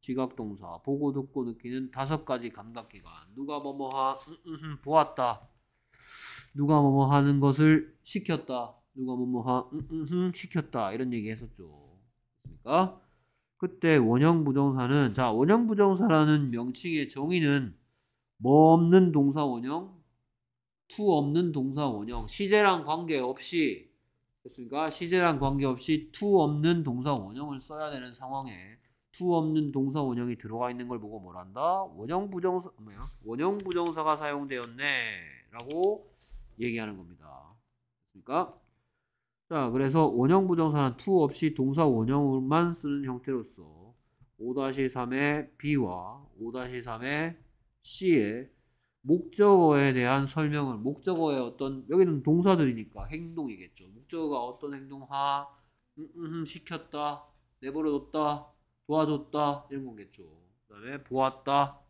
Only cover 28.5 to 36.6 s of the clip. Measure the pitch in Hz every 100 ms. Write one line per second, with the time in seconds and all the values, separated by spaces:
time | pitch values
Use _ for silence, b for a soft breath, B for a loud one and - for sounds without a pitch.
28.5 | 95 92 113 _ _ _ - 180 170 156
29.5 | 156 147 135 135 143 139 120 120 117 -
30.5 | 113 123 123 123 120 104 110 92 90 92
31.5 | 104 156 190 190 156 113 175 202 185 180
32.5 | 180 175 _ 107 101 - - 107 117 170
33.5 | 202 190 175 170 160 156 151 151 143 143
34.5 | 131 120 117 143 135 113 98 82 67 _
35.5 | 113 120 156 190 208 - b b b b
36.5 | -